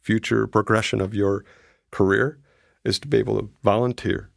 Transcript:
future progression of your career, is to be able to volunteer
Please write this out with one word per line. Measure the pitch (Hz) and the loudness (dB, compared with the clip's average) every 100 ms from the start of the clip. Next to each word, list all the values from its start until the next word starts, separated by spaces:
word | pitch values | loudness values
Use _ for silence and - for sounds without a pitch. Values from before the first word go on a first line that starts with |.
future | - 110 - 110 107 | 0 -2 0 -2 2
progression | 110 104 110 110 110 | 0 2 2 2 -2
of | 95 | -4
your | 104 98 101 - - _ _ _ | -2 -2 -2 -6 -20 _ _ _
career, | - 98 101 127 151 _ _ _ _ | 0 2 4 0 -4 _ _ _ _
is | - 127 | -6 -6
to | 143 | 0
be | 113 | 0
able | 107 104 | 0 -4
to | 104 _ | -6 _
volunteer | 101 104 123 123 - - - | 0 0 0 -4 -4 -4 -6